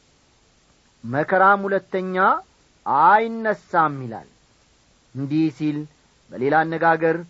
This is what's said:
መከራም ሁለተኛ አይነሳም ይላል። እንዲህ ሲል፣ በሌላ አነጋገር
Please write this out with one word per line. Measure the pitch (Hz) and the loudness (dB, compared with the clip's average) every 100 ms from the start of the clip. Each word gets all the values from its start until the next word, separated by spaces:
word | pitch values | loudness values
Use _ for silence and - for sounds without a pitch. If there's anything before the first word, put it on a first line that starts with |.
| _ _ _ _ _ _ _ _ _ _ | _ _ _ _ _ _ _ _ _ _
መከራም | 113 131 156 185 190 196 | -8 -6 0 4 4 4
ሁለተኛ | 196 190 - 190 185 185 202 349 - _ _ _ - 135 | 0 -4 -4 -6 -4 0 2 0 -4 _ _ _ -2 2
አይነሳም | 170 208 226 226 220 202 _ 175 156 139 | 6 4 2 -4 -4 -6 _ 0 0 -2
ይላል። | 123 104 - _ _ _ _ _ _ _ _ 127 | -12 -14 -18 _ _ _ _ _ _ _ _ -10
እንዲህ | 139 151 160 | -4 0 -2
ሲል፣ | 135 151 147 151 _ _ _ _ | -2 -6 -6 -10 _ _ _ _
በሌላ | 95 131 156 | -6 0 0
አነጋገር | 160 165 165 170 165 165 | 0 0 0 2 0 -2